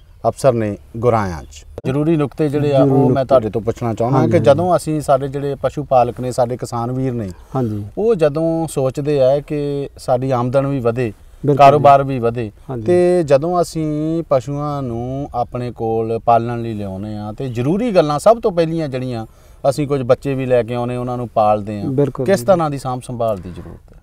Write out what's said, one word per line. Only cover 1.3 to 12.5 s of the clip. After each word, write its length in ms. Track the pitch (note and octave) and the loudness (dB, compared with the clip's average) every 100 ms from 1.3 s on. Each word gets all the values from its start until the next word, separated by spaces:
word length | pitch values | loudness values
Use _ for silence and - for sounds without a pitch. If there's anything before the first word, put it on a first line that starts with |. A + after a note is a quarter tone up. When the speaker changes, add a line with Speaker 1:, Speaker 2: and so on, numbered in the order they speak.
| D#2+ | -6
Speaker 1:
'ਚ। 220 | - - - - B2+ | -12 -20 -18 -8 -4
ਜ਼ਰੂਰੀ 300 | C#3 D3+ D#3+ | 0 0 0
ਨੁਕਤੇ 320 | C#3 - D3+ | 0 -2 -2
ਜਿਹੜੇ 260 | C#3+ A2+ | 0 2
ਆ, 20 | C3+ | 4
Speaker 2:
ਜ਼ਰੂਰੀ 160 | C#3 | 4
Speaker 1:
ਉਹ 60 | C3+ | 4
ਮੈਂ 100 | B2+ | 4
Speaker 2:
ਨੁਕਤੇ। 160 | C3+ | 2
Speaker 1:
ਤੁਹਾਡੇ 260 | B2+ C3 G#2+ | 4 2 4
ਤੋਂ 100 | A2+ | -2
ਪੁੱਛਣਾ 340 | G#2+ - A#2 | -4 -4 -4
ਚਾਹੁੰਦਾ 240 | G#2 A#2 C3+ | -2 2 2
Speaker 2:
ਹਾਂਜੀ, 120 | A#2+ | 4
Speaker 1:
ਕਿ 60 | A2+ | 4
Speaker 2:
ਹਾਂਜੀ। 140 | C#3+ | 4
Speaker 1:
ਜਦੋਂ 260 | C#3+ F3+ D#3+ | 4 2 0
ਅਸੀਂ, 240 | D#3 D3+ | 0 -4
ਸਾਡੇ 280 | C#3 C3+ C#3 | 0 0 0
ਜਿਹੜੇ 280 | C#3 C#3+ C3+ | -4 -6 -4
ਪਸ਼ੂ 220 | C3 D3+ | -4 -4
ਪਾਲਕ 360 | C3 C3 A#2+ A#2 | 2 2 2 -2
ਨੇ, 120 | B2+ | -4
ਸਾਡੇ 240 | A#2+ A#2+ B2 | -2 -2 -2
ਕਿਸਾਨ 360 | B2 A#2 A#2 | -6 -6 -4
ਵੀਰ 200 | B2+ C3 | -4 -4
ਨੇ, 180 | A#2+ G2 E2+ - C3+ | -4 -6 -10 -8 -4
Speaker 2:
ਹਾਂਜੀ। 280 | A#2 G#2 G#2 - | -4 -4 -8 -2
Speaker 1:
ਉਹ 160 | A3 | 0
ਜਦੋਂ 520 | G3 D3+ D3+ E3 E3 D#3+ | 2 2 2 -2 -2 -4
ਸੋਚਦੇ 540 | C#3+ C3 D3+ C#3+ D3 | -2 -2 -2 -2 2
ਆ 200 | B2+ D3 | 4 2
ਕਿ 480 | - D3 C#3+ C#3+ C#3 - | -2 -6 -4 -6 -8 -10
ਸਾਡੀ 320 | - B2+ C3 | -2 0 0
ਆਮਦਨ 360 | B2 B2 C#3 C#3 | 0 0 0 0
ਵੀ 140 | C#3 | 0
ਵਧੇ, 320 | A#2 A#2 A#2 | -2 0 -4
Speaker 2:
ਬਿਲਕੁਲ 440 | - - - C#3 C#3 | -4 -18 -4 0 8
Speaker 1:
ਕਾਰੋਬਾਰ 460 | C#3 D3 C#3+ C#3 | 8 8 6 6
Speaker 2:
ਜੀ। 60 | C#3 | 4
Speaker 1:
ਵੀ 100 | C3 | -2
ਵਧੇ, 340 | A#2 A#2+ G#2 | -2 -2 -6